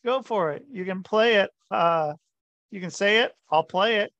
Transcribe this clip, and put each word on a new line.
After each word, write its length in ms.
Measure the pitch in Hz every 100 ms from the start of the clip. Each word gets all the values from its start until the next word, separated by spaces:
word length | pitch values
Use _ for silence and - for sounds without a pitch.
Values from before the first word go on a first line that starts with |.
go 160 | 240 262
for 300 | 240 214 165
it. 100 | 143 285
You 140 | 233
can 180 | 185 190
play 340 | 185 214 233 214
it. 140 | 190 _ _
Uh, 420 | 214 170 165 151 151 _ _ _ _ _
you 120 | 196
can 80 | 175
say 300 | - 202 220
it. 120 | 262 _ _
I'll 140 | 156
play 360 | 160 180 214 214
it. 120 | 208